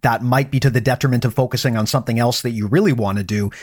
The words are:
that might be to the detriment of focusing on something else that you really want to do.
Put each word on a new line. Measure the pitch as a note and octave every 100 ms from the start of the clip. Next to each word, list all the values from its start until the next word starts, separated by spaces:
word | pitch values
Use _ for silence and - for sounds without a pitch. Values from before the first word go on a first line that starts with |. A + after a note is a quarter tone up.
that | B2+ A2+
might | B2 B2+ C#3
be | C3+
to | B2+
the | A#2+
detriment | A2+ B2 C3+ A#2+ A#2+
of |
focusing | - B2+ B2 C3 A2+
on | G#2+
something | C3+ - A2+
else | A#2+ B2
that | B2
you | A2+ G#2
really | C#3+ G#3
want | A#2+ G2+ G2+
to |
do. | F#2 G#2 G2+ -